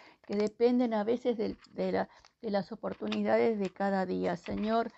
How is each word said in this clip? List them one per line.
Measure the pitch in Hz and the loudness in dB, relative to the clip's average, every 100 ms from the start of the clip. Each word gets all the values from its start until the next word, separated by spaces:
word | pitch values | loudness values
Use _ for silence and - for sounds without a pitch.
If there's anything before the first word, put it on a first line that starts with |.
| - - | -20 -20
que | - 202 | -6 -2
dependen | 214 - 240 247 247 | -2 2 4 4 2
a | 220 | 2
veces | 208 240 247 233 | 0 0 0 0
del, | 202 - - | -2 -4 -12
de | - 185 | -4 0
la, | 185 196 - - _ | 0 -2 -8 -20 _
de | 226 | -4
las | 196 185 | -4 -4
oportunidades | 214 190 190 214 214 208 220 233 214 | -8 -8 -6 -4 -2 2 2 2 0
de | 190 | -4
cada | - 196 196 185 | -2 0 0 0
día. | 185 180 175 | -2 -2 -4
Señor, | 202 196 214 226 233 | -6 -4 0 0 -2